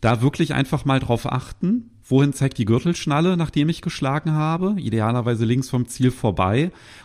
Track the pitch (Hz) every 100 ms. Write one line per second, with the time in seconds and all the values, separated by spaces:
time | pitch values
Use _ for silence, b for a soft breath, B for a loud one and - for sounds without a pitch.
0 | 113 113 131 - 160 135 135 147 143 135
1 | - 117 127 127 - - 175 240 - -
2 | - 131 143 135 135 - 107 113 175 170
3 | - 143 170 175 156 147 147 170 175 -
4 | 135 143 160 156 156 170 185 202 110 110
5 | 110 123 117 113 113 123 131 123 123 -
6 | 127 127 117 87 92 113 175 - B B